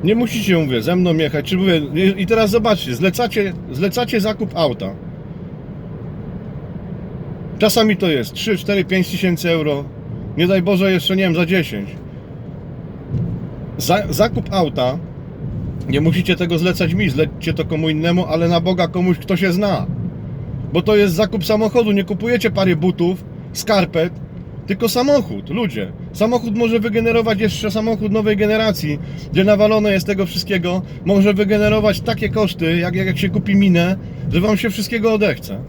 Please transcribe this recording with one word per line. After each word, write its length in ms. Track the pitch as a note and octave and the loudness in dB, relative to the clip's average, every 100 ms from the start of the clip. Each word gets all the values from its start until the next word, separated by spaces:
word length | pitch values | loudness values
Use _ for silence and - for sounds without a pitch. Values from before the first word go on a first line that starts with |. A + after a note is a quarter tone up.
Nie 100 | E3 | 2
musicie, 440 | A3+ A#3+ A#3+ G3 F3 | 2 2 -2 2 2
mówię, 240 | D3+ B2 | 2 0
ze 140 | A2+ F3+ | 0 2
mną 180 | F3+ | 2
jechać, 320 | D#3+ D3+ D3+ C#3 | 2 2 -2 -2
czy 100 | F#3 | 0
mówię, 240 | F#3+ E3 D3 | 2 2 0
i, 280 | D3 F#3+ G3 | 2 2 2
i 40 | F#3 | 0
teraz 240 | A3 G#3+ | 2 4
zobaczcie, 440 | A3+ A3+ G3+ C#3 | 2 2 0 0
zlecacie, 580 | A#2+ F#3 F3 A#3+ - G3 E3+ - | 0 0 2 -2 0 -2 -4 -8
zlecacie 480 | C3 F#3+ B3 A#3+ A#3 | -2 -2 0 0 0
zakup 300 | G3+ G#3+ G#3+ | 0 -2 -4
auta. 360 | E3+ D#3 A#2+ F#3+ G3 - - - - - - - - - - - - - - - - - - - - - - - - - - | 0 0 0 -6 -8 -12 -12 -14 -12 -12 -14 -14 -14 -12 -12 -12 -10 -10 -10 -10 -12 -12 -12 -10 -10 -10 -10 -10 -10 -10 0
Czasami 380 | G#3 A#3 A3 G3 | 2 4 2 2
to 140 | F#3 | 0
jest 220 | C#3+ A#2 | 0 -2
trzy, 260 | - - F#3+ | -6 -2 -2
cztery, 260 | - G3+ | 0 -2
pięć 240 | F#3 F#3+ F3+ | 0 0 0
tysięcy 420 | F3 F#3 E3+ E3+ | 0 0 0 0
euro. 340 | E3 D3+ C#3+ C3+ - - - - - | 0 0 -2 -4 -12 -12 -10 -8 0
Nie 100 | F3 | 2
daj 160 | F#3+ | 4
Boże, 300 | F3 G3 G3 | 2 2 4
jeszcze, 240 | F#3 - F#3+ | 2 2 0
nie 60 | |
wiem, 120 | F#3+ | 2
za 120 | E3 E3 | 2 2
dziesięć. 440 | F#3+ D3+ G#2 G2+ - - - - - - - - - - - - - - - - - - - | 0 0 -4 -8 -10 -12 -14 -14 -14 -12 -12 -12 -12 -12 -14 -8 -4 -4 -6 -8 -10 -12 -6
Za-, 280 | - F#3 G3 | 0 0 0
zakup 380 | E3 A3 - - | 0 0 0 -4
auta, 480 | G3 D#3+ - B2+ D3 - - - - - - - - - | 0 0 0 -2 -2 -8 -14 -14 -10 -8 -8 -8 -8 -2
nie 120 | C3+ | 2
musicie 360 | D#3+ F3 F3 E3+ | 2 2 0 0
tego 220 | F3 E3+ | 0 0
zlecać 360 | F3 F3+ F3 | 0 0 0
mi, 140 | F3+ G3 | 2 0
zlećcie 460 | D#3 D#3 - - | 2 0 0 -4
to 100 | D#3 | -2
komu 240 | D#3 D#3+ D#3+ | -2 0 0
innemu, 360 | D#3 E3 F3 F3+ | 0 2 2 2
ale 220 | D#3+ E3+ | 0 2
na 120 | E3+ | 2
Boga 280 | E3+ F#3 E3+ | 2 2 0
komuś, 300 | F3+ F3+ E3+ | 2 2 0
kto 180 | - F3+ | 0 0
się 160 | F#3+ | 2
zna. 340 | F3+ G3+ D#3 - - - - - - - - - | 2 0 0 -2 -4 -6 -6 -10 -10 -8 -8 -2
Bo 100 | E3+ | 0
to 140 | G3 G#3+ | 4 4
jest 180 | G3+ | 4
zakup 300 | D#3+ G#3+ G#3+ | 2 0 0
samochodu, 480 | E3+ G#3+ G#3+ B3 G#3+ | 0 2 2 2 4
nie 120 | G3+ | 2
kupujecie 460 | F#3+ G3+ A#3 A#3+ G#3+ | 0 -2 0 2 2
pary 260 | G3 F#3+ E3 | 2 2 4
butów, 480 | F3+ F3+ F3 F#3 - - - | 2 2 0 0 -6 -14 -12
skarpet, 600 | - - G3+ F3+ E3+ E3+ - - - - - - | -10 2 2 2 0 0 -2 -12 -12 -14 -14 -6
tylko 220 | G3 A#3 | -2 0
samochód, 640 | B3 C4+ C#4+ F#3 G2+ - | 2 4 4 2 -6 -6
ludzie. 420 | F3+ A3 A2 F#2+ - - | -2 -2 -2 -6 -8 -12
Samochód 440 | - A3 A#3+ A#3 G#3 | 0 2 2 0 2
może 240 | A#3 A#3 | 2 2
wygenerować, 600 | A3 A3 A3+ A3+ A3+ G3+ | 2 2 2 2 2 2
jeszcze 300 | G#3+ - A3 | 0 0 -2
samochód 420 | G#3 A3 A3 G#3 | 0 0 0 0
nowej 240 | G#3+ G#3 G#3 | 0 2 2
generacji, 640 | G#3 A3 A3 F#3+ D#3 D3 - - - | 2 2 2 0 -2 -4 -6 -10 -2
gdzie 120 | D#3+ | 2
nawalone 480 | F#3+ G#3 G#3+ G#3+ G#3 | 4 6 6 4 2
jest 140 | F#3+ D#3 | 0 0
tego 200 | G3 F#3+ | -2 -2
wszystkiego, 560 | - - G3 E3+ F#3 - - | -4 -2 -2 0 -2 -4 -6
może 300 | - G3+ G3 | 2 4 6
wygenerować 680 | G3 G3+ G#3 G#3+ G#3+ G#3 G3 | 4 2 4 4 4 4 2
takie 280 | - A3 G#3 | -2 -2 0
koszty, 480 | G#3+ G3+ - E3 E3+ | 0 0 0 0 2
jak, 180 | F3 | 0
jak, 120 | F3+ F#3+ | 0 0
jak 120 | F3+ | 0
się 100 | G3 | 0
kupi 280 | F#3+ G3+ G3 | 0 2 4
minę, 400 | G3+ E3+ E3+ F#3+ - - - | 6 6 4 0 -4 -8 0
że 80 | - | 2
wam 160 | G3+ G#3+ | 2 2
się 140 | A3+ | 0
wszystkiego 420 | G3 G3+ A#3 A3 | -2 -4 0 2
odechce. 460 | A3 G#3 B2 - G2+ | 2 2 0 -6 -10